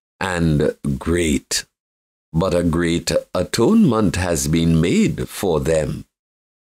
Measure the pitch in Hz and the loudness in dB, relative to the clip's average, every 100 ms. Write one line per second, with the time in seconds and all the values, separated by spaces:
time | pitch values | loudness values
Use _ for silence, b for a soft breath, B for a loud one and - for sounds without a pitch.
0 | _ - 95 87 82 73 76 - 71 65 | _ -10 -6 -2 0 0 0 -4 -6 -6
1 | - 87 80 67 - - - _ _ _ | -2 -2 0 -2 -4 -10 -10 _ _ _
2 | _ _ _ 80 92 87 85 82 85 85 | _ _ _ -2 0 0 0 0 0 -2
3 | - 80 - 90 87 - 123 226 175 110 | -2 -4 -2 -6 -4 0 2 4 4 4
4 | 95 90 90 80 73 82 82 82 85 190 | 0 0 -2 -2 0 2 2 2 2 2
5 | 196 - 64 - 98 78 69 78 73 - | 0 -2 -8 -4 -2 0 0 0 -2 -6
6 | - _ _ _ _ _ | -12 _ _ _ _ _